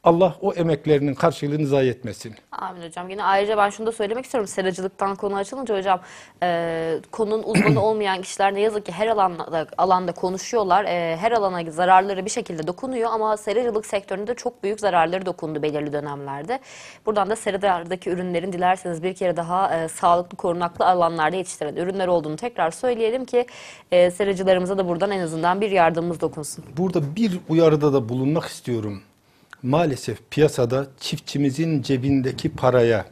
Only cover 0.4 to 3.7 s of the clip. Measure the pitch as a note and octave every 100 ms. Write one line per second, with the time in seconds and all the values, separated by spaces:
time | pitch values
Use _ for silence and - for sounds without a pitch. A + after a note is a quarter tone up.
0.4 | G3 F3 E3 D3 D3+ D3 C#3+ B2+ E3 -
1.4 | C#3+ D3+ D3 C#3 C3 A2+ A2+ - A2+ G#2
2.4 | _ - F#3+ F3+ E3+ F3+ F3+ G3 F#3+ G3
3.4 | G#3 G#3+ G3+